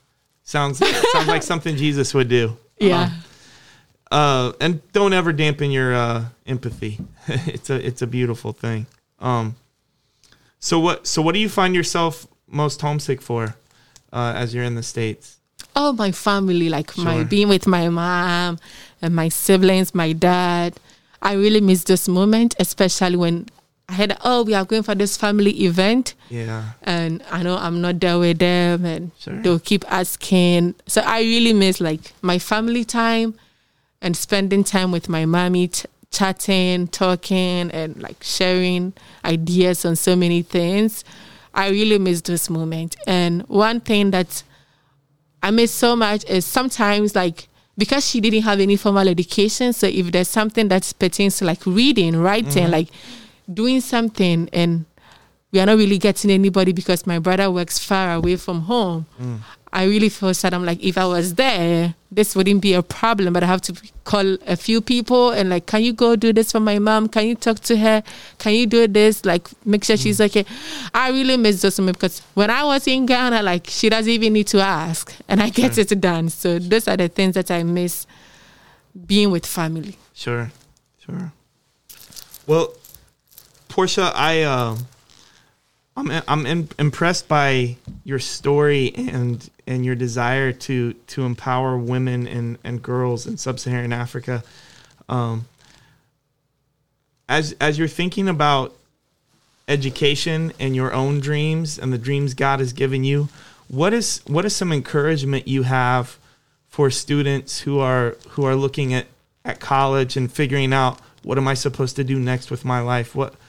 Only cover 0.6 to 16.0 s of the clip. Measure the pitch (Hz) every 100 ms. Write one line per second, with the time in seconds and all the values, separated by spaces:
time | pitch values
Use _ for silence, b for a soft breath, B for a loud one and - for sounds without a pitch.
0.6 | 143 135 403 - 480 494 160 160 - 165
1.6 | 165 143 151 143 131 139 123 120 113 113
2.6 | _ - 202 175 175 165 B B B B
3.6 | B B B _ - 147 147 131 123 -
4.6 | 160 160 _ 202 202 185 170 151 151 147
5.6 | 143 135 131 123 120 117 117 - - 123
6.6 | 120 - 110 104 - - - 123 165 -
7.6 | - 131 113 120 120 123 123 110 104 -
8.6 | 117 110 - _ _ - 127 117 110 120
9.6 | _ _ _ _ _ _ b b b b
10.6 | - 170 170 - - - 160 196 214 208
11.6 | 185 180 160 175 165 160 - _ _ 147
12.6 | 151 - 147 151 - 127 - 117 110 -
13.6 | b b b b b 120 120 - 117 123
14.6 | 123 117 - 120 113 - - _ _ -
15.6 | - 285 294 226